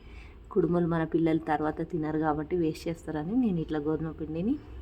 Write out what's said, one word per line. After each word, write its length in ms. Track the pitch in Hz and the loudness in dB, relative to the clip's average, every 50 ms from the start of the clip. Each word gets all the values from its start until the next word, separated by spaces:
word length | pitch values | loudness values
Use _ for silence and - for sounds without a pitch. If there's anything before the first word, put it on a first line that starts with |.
| - - - - - - - - - - | -18 -18 -16 -16 -16 -18 -18 -18 -16 0
కుడుములు 360 | - 202 170 156 175 175 175 165 | 2 2 4 4 4 4 4 4
మన 160 | 170 165 160 | 2 2 0
పిల్లలు 360 | 156 - 156 165 160 160 160 | 2 2 4 4 4 4 2
తర్వాత 420 | 160 - 151 147 151 151 151 - | 2 2 0 2 2 0 0 -2
తినరు 380 | 165 165 180 165 156 151 156 156 | -4 -4 -2 -2 -2 0 0 2
కాబట్టి 360 | 156 156 147 151 151 147 180 | 2 2 2 0 0 0 0
వేస్ట్ 320 | 180 165 156 160 - - 170 | 2 2 2 0 -2 -4 -6
చేస్తారని 480 | 165 165 - - 156 151 147 170 220 | -6 -6 -6 -6 -4 -4 -2 0 2
నేను 240 | 262 247 220 180 165 | 2 2 2 2 0
ఇట్లా 200 | 156 - 151 151 | 0 -2 -2 -2
గోధుమ 320 | 143 151 156 147 156 160 | 0 0 0 0 -2 -4
పిండిని 440 | 156 - 160 156 156 165 180 226 294 302 - - - - | -6 -6 -8 -6 -4 -2 0 0 -2 -2 -4 -10 -12 -12